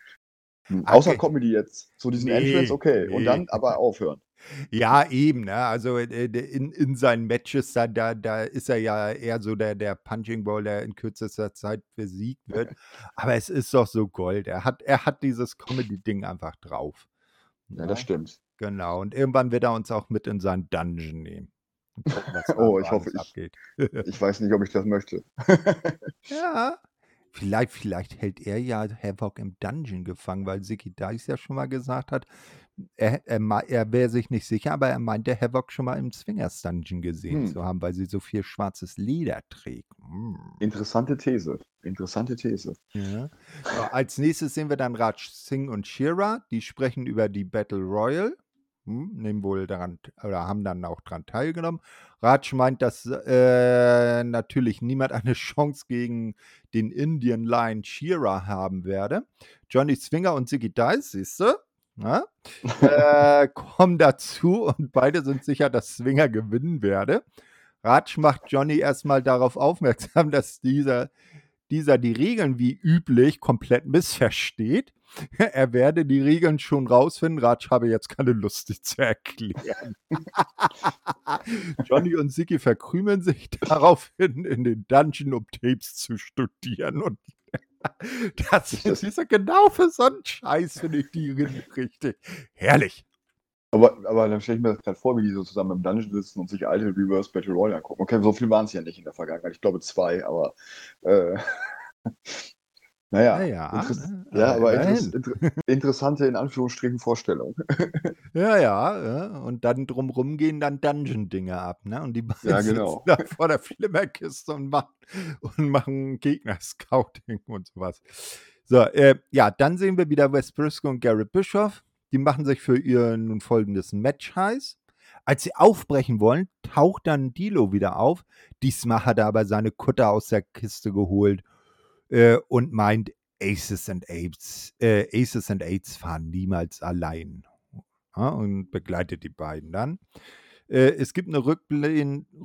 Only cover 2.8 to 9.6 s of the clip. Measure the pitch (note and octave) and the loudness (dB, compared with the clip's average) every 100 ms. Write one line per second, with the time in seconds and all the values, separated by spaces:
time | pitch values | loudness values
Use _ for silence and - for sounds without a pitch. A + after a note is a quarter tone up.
2.8 | D3+ A#2 F2 A2 A#2 C#3+ F3+ A2 B2 D#2 | 2 2 2 0 2 2 0 -2 0 2
3.8 | A#2+ G2 F2 C#2+ _ _ - C#3 C#3 A2 | 0 0 -4 -6 _ _ -20 -16 -8 0
4.8 | A2+ C#3 D#3+ B2+ D3 B2 G2 G#2+ B2 A#2 | 4 4 4 2 2 2 -2 -4 -2 -2
5.8 | A#2 A#2+ A#2+ A2+ A#2 A2+ - C#3 C#3 - | -2 -2 -4 -4 -4 -4 -6 -6 -6 -2
6.8 | C3+ B2+ B2+ A#2 A2 A#2+ - C#3 - A#2+ | -2 2 2 2 0 -4 -2 -4 -2 0
7.8 | A#2 A2+ A2+ A2+ A2+ A2 A2 - - A#2+ | -2 0 -2 -4 -6 -4 -6 -6 -4 -2
8.8 | A2 G#2 G#2 A#2 A#2 A2+ G#2 G#2 | 0 -2 -4 -6 -4 -4 -4 -4